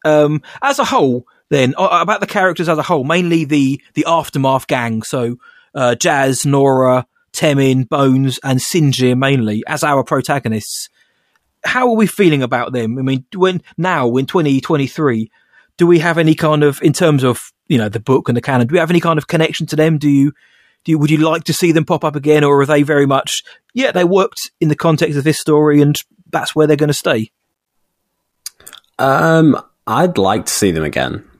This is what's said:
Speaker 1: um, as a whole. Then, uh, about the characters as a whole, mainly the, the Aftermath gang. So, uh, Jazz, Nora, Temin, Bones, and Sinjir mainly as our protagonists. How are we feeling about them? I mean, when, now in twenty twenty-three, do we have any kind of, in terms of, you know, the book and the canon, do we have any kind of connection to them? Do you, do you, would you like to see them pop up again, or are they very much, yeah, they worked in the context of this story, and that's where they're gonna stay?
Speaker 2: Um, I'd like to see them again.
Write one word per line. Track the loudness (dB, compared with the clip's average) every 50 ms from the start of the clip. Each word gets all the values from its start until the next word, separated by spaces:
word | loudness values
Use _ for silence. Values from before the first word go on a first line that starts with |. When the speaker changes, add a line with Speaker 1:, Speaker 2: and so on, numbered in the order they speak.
| -2
Speaker 1:
um, | 2 2 4 2 2 0 -4 -6 -10 -14 -6 -4
as | -4 -2 -2
a | -2
whole. | 0 0 0 2 2 0 -2 -6 _ _ _ _ -4
Then, | 0 0 0 0 0
uh, | 0 -2 0 0 0
about | 0 0 -2 -4
the | -4
characters | -4 -2 0 0 0 0 -2 -2 -2
as | -2 -2
a | -2
whole, | -2 -2 -2 0
mainly | -2 -2 0 0 0 0 0 0
the, | 0 0 2 2 0 0 -4 _ _ -6
the | -4 -2
Aftermath | 0 0 -2 -2 -4 -4 -2 0 2 0 0 -2 -2
gang. | -4 -4 -2 -4 -4 -6 -6
So, | -6 -6 -4 -4 -4 -6 -8 _ -20 _ _ _ _ -6
uh, | -2 0 0 0
Jazz, | 0 0 0 0 0 0 0 -2 -2 0
Nora, | 0 2 4 4 4 4 4 2 2 2 0 -2 _ _ _ _ _ -8
Temin, | -2 0 0 2 2 2 2 2 0 0
Bones, | -2 -2 0 2 2 2 2 0 -2 -4 -6 -4
and | -2 -2 -2
Sinjir | -2 -2 0 0 2 2 0 2 0 0 2 2
mainly | 0 0 0 0 0 -2 -4 -4 -6
as | -6 -6 -4 -2
our | 0 0 0 0
protagonists. | 0 -2 -4 -2 -2 -4 -4 -2 -4 -6 -6 -6 -10 -12 -14 -14 -16 _ _ _ _ _ _ _ _ _ _ _ _ _ _ -8
How | -4 -2 0 0 0
are | 2
we | 2 0
feeling | 0 0 2 2 2 2 2 -2
about | -2 -2 -4 -4 -4 -4
them? | -4 -4 -4 -4 -4
I | -4
mean, | -2 -4 -4 -6 _ -4
when, | -2 0 0 0 -4 -8 -10 -8
now | -6 -4 -2 -2 0 -2 0 0
in | -2 -4
twenty | -2 -2 0 0 2 0 0 0
twenty-three, | -2 -2 -2 -2 -2 -4 -2 -2 -2 0 -2 -4 -8 _ _ _ _ _ _ _ _ _
do | 0 4
we | 4 4 4
have | 4 0 0
any | 2 2 2 2
kind | 2 2 0 2 4 2
of, | 2 0 2 0
in | 0 0
terms | 2 2 2 2 2 2
of, | 0 -2 -2 -8 -20 _ _ _ -2
you | 0
know, | 0 0 -2
the | -6 -8
book | -2 0 0 0 0 0
and | -4
the | -2
canon, | -2 -2 0 0 0
do | 0 0
we | 0
have | 0 2
any | 0 0
kind | 2 2 -2 -2
of | -2
connection | -2 -2 -2 -2 -2 -2 -6 -8
to | -6 0
them? | 0 2 2 0 0
Do | 0 2
you, | 2 4 2 0 -2 _ _ _ _ _ _ _ _ _ -4
do | -2 0
you, | 0
would | 2 0
you | 2 2
like | 2 0 0 -4 -4
to | -6 -4
see | 0 0 2 2
them | 0 0
pop | 0 -2 -2 -2
up | -4 -4
again, | -4 0 2 2 2 4
or | 4 4 2
are | 2
they | 2 2 2 2
very | 2 2 2 2
much, | 2 0 -2 -2 -4 -8 -8 -10 -14 -20 _ _ _ -6
yeah, | -2 -2 -2 0
they | 0 0
worked | 2 2 2 0 0 -4 -10 -14 -14 _ -4
in | -2 -2
the | -2
context | 0 0 0 0 0 0 -2 -2 -2
of | 0
this | 0 -2 -2
story, | 0 0 2 2 4 4 4 4 4
and | 4 2 -2 -6 _ _ _ _ -8
that's | -6 -6 -6 -4 0
where | 0 2
they're | 2 2
gonna | 2 2 0 -2
stay? | -2 -2 -2 -2 -2 -4 -6 _ _ _ _ _ _ _ _ _ _ _ _ _ _ _ _ _ _ _ _ _ _ _ -20 _ _ -20 -20 -20 -20 _ _ _ -2
Speaker 2:
Um, | 0 0 2 2 2 2 4 4 4 4 4 2 -4 _ _ _ -8
I'd | -4 0 0 0 0 0 0
like | 0 0 0 -2 -4
to | -6 -4
see | 0 0 0
them | 0 0 -4
again. | -4 -4 -4 -4 -4 -6 -10 -12 _ _ _